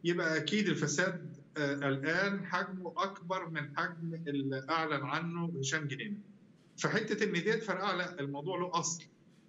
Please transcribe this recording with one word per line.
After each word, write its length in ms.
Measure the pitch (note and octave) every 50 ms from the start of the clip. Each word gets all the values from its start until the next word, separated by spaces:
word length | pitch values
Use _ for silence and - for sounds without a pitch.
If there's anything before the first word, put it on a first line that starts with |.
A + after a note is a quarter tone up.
| -
يبقى 320 | E3+ F3 F3+ F3 D#3+ D#3
أكيد 320 | D#3 - - G3 G#3+ G3+ F3
الفساد، 680 | D3+ - D#3+ C#3+ - - F3+ F#3+ F3 - - - - - - - -
آه، 180 | D#3 D3 C#3 C#3+ C#3+ C#3+ C#3
الآن 580 | C3+ C3+ C#3 D#3 E3 F3+ G3 G3+ G3 F#3+ E3+
حجمه 460 | D#3 F3+ F3+ G3 F#3+ F#3+ F#3 F3+ E3 -
أكبر 520 | E3+ G3 G3 G3 - F3 E3+ F#3 F#3 F3+ E3
من 280 | D#3+ D3+ C#3+ C3+ -
حجم 380 | E3 E3+ F3+ E3+ E3 E3 E3 E3 D#3+ E3
اللي 400 | D3 C#3+ C#3 C3+ C3+ C3 C3+ C3+ C#3+
أعلن 340 | D#3+ E3 D#3+ D3+ D3+ C3+ C3+
عنه 480 | C#3 C#3 D#3+ E3+ E3+ E3+ E3+ E3+ E3+ E3 C3+
هشام 280 | C3+ C3+ D#3+ D#3+ D3+ C3+
جنينة. 280 | C3 - A2+ G#2+ G2+ G2 - - - - - - - - - - -
فحتة 480 | - - E3+ E3 A3 A3 - A3 - G#3+
إن 80 | G3 F3
ديت 300 | E3+ D#3+ G#3+ A3+ A3 -
فرقعة، 340 | - F3+ F#3 F#3+ G#3 F#3
لا، 240 | F3+ F3+ E3 - D3+
الموضوع 380 | C#3 C#3 C#3 C#3+ D3 F3 F#3+ F3+
له 120 | F3+ F3 E3
أصل. 300 | E3+ D#3+ - - - - - - - - - - - -